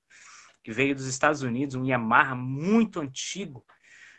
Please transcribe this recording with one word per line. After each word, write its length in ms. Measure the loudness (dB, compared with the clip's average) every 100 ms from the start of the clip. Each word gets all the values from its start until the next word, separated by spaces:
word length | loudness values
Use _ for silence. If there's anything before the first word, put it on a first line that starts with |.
| _ -20 -20 -20 -20 _
que 80 | -8
veio 240 | 0 0 0
dos 100 | -4
Estados 360 | 2 2 2
Unidos, 340 | -2 -2 -2 -2
um 100 | 0
Yamaha 500 | 0 4 4 4 0
muito 640 | -4 -4 2 4 2 -2
antigo. 640 | -8 -8 -10 -8 -10 -12 _ _ _ -20 -20